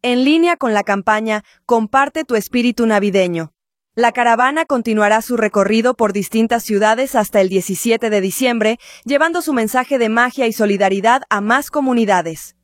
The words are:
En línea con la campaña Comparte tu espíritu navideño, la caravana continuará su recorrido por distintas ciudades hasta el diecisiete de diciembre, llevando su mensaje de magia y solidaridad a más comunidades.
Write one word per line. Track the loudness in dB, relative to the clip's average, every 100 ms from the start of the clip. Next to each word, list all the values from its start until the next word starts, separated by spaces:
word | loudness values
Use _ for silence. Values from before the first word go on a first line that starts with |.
En | 0 0
línea | 2 2 2 0
con | 0
la | -2
campaña | 0 -2 0 -2 -2 -4 -8 _ -2
Comparte | 0 2 0 0 -2
tu | -2 -4
espíritu | 0 0 0 0 0
navideño, | 2 2 0 0 -2 -8 _ _ _ _ -2
la | 0
caravana | 2 0 2 2 0
continuará | -2 -2 0 0 2 2
su | 0 -2
recorrido | 0 0 2 2 0
por | 0 -2
distintas | -2 -2 0 0 -2
ciudades | -2 0 2 2 0 -2
hasta | 0 0
el | 2
diecisiete | 0 -2 -4 0 0 0
de | 0
diciembre, | -2 -2 -2 0 0 -2 -10 -18
llevando | -2 0 0 -2
su | -2
mensaje | -2 0 -2 -2 -2
de | 0
magia | 0 -2 0 -2
y |
solidaridad | 0 -2 2 0 2 2 0 0
a | -4
más | 0 -2 0
comunidades. | -4 0 0 2 0 -2 -10 -16 _